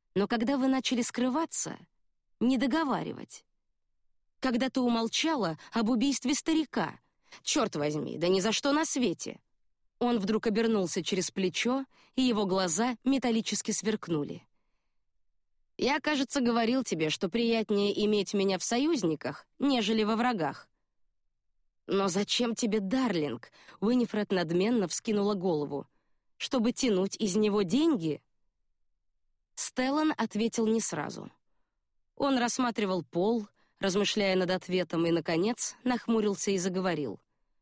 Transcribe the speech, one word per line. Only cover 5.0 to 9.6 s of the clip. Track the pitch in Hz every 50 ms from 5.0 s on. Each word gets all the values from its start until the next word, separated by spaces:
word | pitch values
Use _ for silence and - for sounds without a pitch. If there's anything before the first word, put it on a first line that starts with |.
| 226 226 - - - 320 320 262 196 165 156 - - -
об | - 226 226 208
убийстве | 254 220 254 285 262 - - 247 302
старика, | - - - 320 320 302 - - 214 165 131 - - _ _ _ _ _ - - - -
чёрт | - - 311 233 - -
возьми, | 151 147 151 151 151 156 143 -
да | 151 165
ни | 180 190 190
за | 180 226
что | 208 - - 277 285
на | 302 320
свете». | 311 - 285 247 190 160 - - - - - _ _ _ _